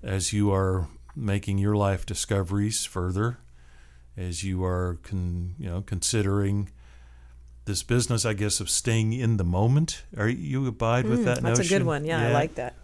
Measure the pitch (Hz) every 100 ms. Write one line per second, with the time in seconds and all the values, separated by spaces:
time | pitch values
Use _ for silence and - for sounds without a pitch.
0 | - 98 90 104 101 98 95 92 80 -
1 | - - 110 101 104 98 101 104 101 95
2 | - 98 - 101 87 101 104 107 - 92
3 | 90 92 113 123 - - - - - -
4 | - - 90 82 98 92 92 90 90 85
5 | - 95 90 87 90 90 95 87 95 92
6 | - 113 98 101 98 101 98 - - -
7 | - - - - - - - 101 - 120
8 | 117 117 117 104 104 - 95 - - 113
9 | 110 120 117 110 87 90 110 139 160 -
10 | - - 107 123 143 131 131 117 113 120
11 | 117 247 214 123 120 117 170 190 - 143
12 | 151 160 - 147 156 - 123 -